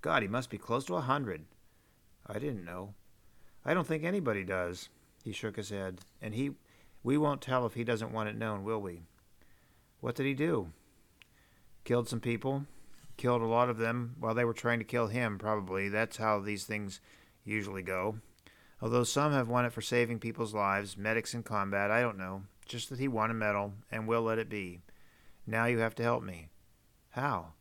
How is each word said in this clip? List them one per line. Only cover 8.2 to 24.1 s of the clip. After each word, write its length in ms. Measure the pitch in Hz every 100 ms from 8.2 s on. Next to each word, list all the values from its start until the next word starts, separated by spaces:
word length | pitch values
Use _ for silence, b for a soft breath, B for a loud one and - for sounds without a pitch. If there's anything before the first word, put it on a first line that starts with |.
| 107
it 80 | 110
known, 260 | 110 104
will 180 | 98 110
we?" 220 | 98 87 85 _ _ - b b b b b b
"What 160 | 123 123
did 100 | 139
he 80 |
do?" 380 | 135 160 147 87 - _ _ _ _ b b b b b -
"Killed 240 | - 120 120
some 140 | 120
people. 440 | 123 117 135 135 143 B B B B -
Killed 240 | 123 123
a 40 | 113
lot 240 | 117 123
of 80 | 113
them 380 | 113 120 120 123
while 140 | 113
they 120 | 113 120
were 80 |
trying 260 | 117 120 117
to 60 | 110
kill 220 | 123 113
him, 300 | 117 117 101
probably. 520 | 104 107 92 95 98
That's 280 | 104 113 -
how 220 | 110 104
these 260 | 98 104 -
things 360 | 107 101 95 B B B B
usually 380 | - 107 101 98
go. 380 | 90 92 98 110 - - B B B B
Although 240 | 117 120 120
some 260 | - 151
have 160 | 143 117
won 180 | 123 120
it 60 |
for 100 | 113
saving 380 | - 120 117 117
people's 340 | 117 113 113
lives, 440 | 107 98 98 101 95
medics 360 | 104 113 110
in 100 | 120
combat, 460 | 113 107 98 101 101
I 120 | 113
don't 160 | 120 98
know. 260 | 92 98 98 - -
Just 240 | 120 -
that 100 | 131
he 80 | 135
won 240 | 117 110
a 40 | 113
medal, 380 | 107 101 104 101 -
and 180 | 113
we'll 160 | 110